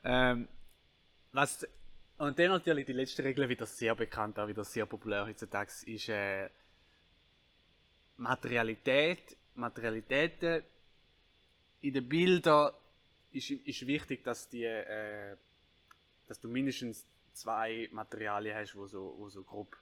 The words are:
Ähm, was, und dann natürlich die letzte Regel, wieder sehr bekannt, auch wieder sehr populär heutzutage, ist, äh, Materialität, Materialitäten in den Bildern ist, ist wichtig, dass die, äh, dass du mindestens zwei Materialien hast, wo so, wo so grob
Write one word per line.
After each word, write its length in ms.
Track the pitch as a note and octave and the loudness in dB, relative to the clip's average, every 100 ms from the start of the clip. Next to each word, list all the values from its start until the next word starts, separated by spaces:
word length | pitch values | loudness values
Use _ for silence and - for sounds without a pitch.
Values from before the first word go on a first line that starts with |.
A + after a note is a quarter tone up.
Ähm, 440 | - B2+ B2+ B2 - - - - _ _ _ _ _ | 4 6 6 4 -4 -12 -16 -20 _ _ _ _ _
was, 360 | C3+ C#3+ - - - - - - - | 2 2 0 -12 -12 -18 -18 -20 -4
und 200 | C#3+ C#3 | -2 4
dann 120 | F3 | 6
natürlich 360 | F#3 E3+ D3 C3+ | 6 4 2 2
die 80 | |
letzte 300 | B2+ C3 - | -2 -2 0
Regel, 260 | C3+ C3+ C3 | 0 2 2
wieder 160 | B2 A2 | 0 -4
sehr 300 | - A2+ A2+ | 0 0 2
bekannt, 420 | A2+ - G#2+ G#2 | 0 -2 -4 -2
auch 80 | G#2+ | -4
wieder 160 | G#2 | -4
sehr 220 | G2+ A2+ G#2 | -4 -4 -4
populär 400 | A2 A2 G2+ G#2 | -4 -2 -2 -2
heutzutage, 460 | G#2 G#2+ G2+ G#2 - - | -8 -6 -4 -4 -8 -12
ist, 240 | G#2+ - | -8 -4
äh, 400 | G#2 G2 G2 G2 _ _ _ _ _ _ _ _ _ _ _ _ _ _ _ _ - | -2 -2 -2 -6 _ _ _ _ _ _ _ _ _ _ _ _ _ _ _ _ -8
Materialität, 1200 | A#2+ B2+ A#2+ A#2+ A2+ A2 - C3+ D#3 F3+ - - _ - | -2 -2 0 0 0 0 2 4 4 0 -10 -20 _ -8
Materialitäten 1080 | A#2 A#2+ A#2 A2 - C3+ E3 D#3+ E3+ D#3+ - _ _ _ _ _ _ _ _ _ _ _ | -8 -4 -4 -4 0 2 2 0 0 0 -4 _ _ _ _ _ _ _ _ _ _ _
in 120 | C#3 | -2
den 140 | C3 B2 | -2 2
Bildern 640 | D#3+ F3+ F3+ E3 D3 D3 - _ _ _ _ _ | 4 6 6 8 8 6 0 _ _ _ _ _
ist, 180 | C#3 - | -10 -6
ist 380 | C#3 C#3+ B2 B2+ | -8 -6 -8 -2
wichtig, 360 | D3+ - C3 | -2 -2 -6
dass 240 | B2+ A2+ - | -4 -6 -8
die, 140 | A#2+ | -6
äh, 720 | A2+ A2 - G#2+ G#2+ G#2 G2+ G2 _ _ _ _ _ - _ _ _ | -4 -4 -4 -6 -6 -10 -12 -16 _ _ _ _ _ -20 _ _ _
dass 120 | G#2+ | -14
du 80 | A#2 | -6
mindestens 560 | B2 C#3 B2+ B2 A2 - _ _ | -2 -2 -2 -6 -8 -16 _ _
zwei 560 | - A2 A2 A2+ A2+ A2+ | -10 -4 -2 -2 -4 -6
Materialien 640 | A2 G#2+ G#2+ G#2+ G#2 G#2+ G#2+ | -8 -10 -6 -2 -2 -2 -6
hast, 200 | G2+ G2+ | -8 -10
wo 100 | G2 | -12
so, 280 | G2+ F#2+ B1+ | -10 -10 -12
wo 120 | G#2 | -14
so 140 | F#2+ | -16
grob 320 | F#2+ G2+ G#2 - | -14 -12 -12 -16